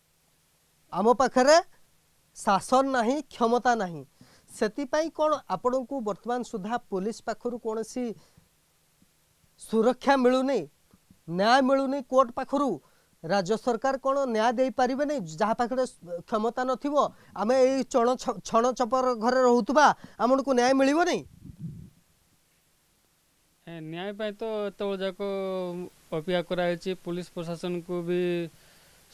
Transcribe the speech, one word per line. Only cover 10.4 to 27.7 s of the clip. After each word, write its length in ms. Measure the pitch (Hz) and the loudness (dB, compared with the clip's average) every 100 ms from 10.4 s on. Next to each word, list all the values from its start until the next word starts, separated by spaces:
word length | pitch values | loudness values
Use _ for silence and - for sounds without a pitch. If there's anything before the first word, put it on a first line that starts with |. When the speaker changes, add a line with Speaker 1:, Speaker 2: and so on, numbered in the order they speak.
| 262 247 147 _ _ _ _ _ - | 0 -2 -4 _ _ _ _ _ -8
Speaker 1:
ନ୍ୟାୟ 320 | 175 214 269 | 0 4 4
ମିଳୁନି 380 | 262 269 262 285 | 4 2 0 -4
କୋର୍ଟ 260 | - 254 240 | 0 2 2
ପାଖରୁ? 380 | 254 254 285 277 156 _ _ _ _ | 0 -4 -2 0 -4 _ _ _ _
ରାଜ୍ୟ 320 | 165 196 175 214 | -2 -2 0 -2
ସରକାର 380 | 254 226 269 269 | -2 -2 0 -2
କ'ଣ 200 | 269 277 269 | -2 0 0
ନ୍ୟାୟ 260 | 220 226 | 0 0
ଦେଇପାରିବେନି? 600 | 247 262 254 254 262 294 294 165 160 | 2 0 0 0 0 -2 -4 -6 -2
ଯାହା 140 | 214 | -2
ପାଖରେ 300 | 226 240 254 254 - 269 175 | 0 -2 -2 -4 -6 -14 -12
କ୍ଷମତା 420 | - 220 226 247 | -6 -2 -2 -2
ନଥିବ, 320 | 254 254 285 285 208 - - | -2 -2 0 2 0 -2 -14
ଆମେ 220 | - 208 262 | -4 0 4
ଏଇ 240 | 254 269 | 4 2
ଚଣ 240 | 233 254 233 254 | 0 2 2 0
ଛ-, 240 | - 196 - | -4 -6 0
ଛଣ 180 | 226 247 | 2 2
ଛପର 340 | 240 233 262 254 233 | 0 0 0 0 0
ଘରେ 240 | 226 254 | 2 4
ରହୁଥିବା, 440 | 247 240 233 294 262 170 - - | 6 4 4 6 6 4 -6 -2
ଆମକୁ 300 | 233 269 277 | 2 2 2
ନ୍ୟାୟ 200 | 247 247 | 2 4
ମିଳିବନି? 440 | 269 269 302 349 214 - - - - - - - _ _ _ _ _ _ _ _ _ _ _ _ _ _ _ _ _ - | 4 4 4 2 -2 -6 -18 -20 -14 -14 -14 -18 _ _ _ _ _ _ _ _ _ _ _ _ _ _ _ _ _ -16
Speaker 2:
ଏ, 60 | 170 | -14
ନ୍ୟାୟ 280 | 156 170 196 202 | -10 -8 -8 -6
ପାଇଁ 160 | 214 | -8
ତ 120 | 202 226 214 202 | -6 -6 -4 -6
ଏତେବେଳେ 280 | 190 202 196 | -4 -6 -4
ଯାକ 180 | 190 180 202 196 190 185 180 175 180 _ - | -6 -6 -6 -4 -4 -4 -6 -8 -10 _ -8
ଅପେକ୍ଷା 280 | 165 156 180 | -6 -2 -2
କରାଯାଇଛି। 520 | 170 180 175 170 190 | -2 -2 -2 -2 -6
ପୁଲିସ 340 | 180 180 175 170 | -8 -8 -8 -8
ପ୍ରଶାସନକୁ 720 | 180 165 165 180 | -10 -8 -6 -6